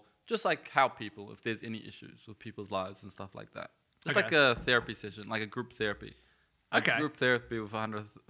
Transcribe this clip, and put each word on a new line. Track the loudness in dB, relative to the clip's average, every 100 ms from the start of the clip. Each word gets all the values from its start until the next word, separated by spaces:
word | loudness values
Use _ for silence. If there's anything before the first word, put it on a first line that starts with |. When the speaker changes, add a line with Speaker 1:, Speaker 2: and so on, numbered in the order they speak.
| _ _ -4
Speaker 1:
just, | 0 0
like, | 0 2
how | 4 4
people, | 2 -10 -10 -14
if | -6
there's | -4 -4
any | -6 -10 -10
issues | -16 -18 -18 -20
with | -16
people's | -14 -12 -4
lives | -4 -4 -8
and | -16
stuff | -14 -14 -14
like | -14
that. | -12 -12 _ _ _ 0
It's | 2
Speaker 2:
Okay. |
Speaker 1:
like | 4
a | 6 6 4 4
therapy | 2 2 -8
session, | -10 -10 -6
like | -4
a | -4
group | -6 -10
therapy. | -2 -2 -2 -10 -18 _ _ _ _ _
Like | 2 4
Speaker 2:
Okay. | 2
Speaker 1:
group | 0 0
therapy | 2 2 0 -8
with | -4
a | -4
hundred | -4 -6 -10 -18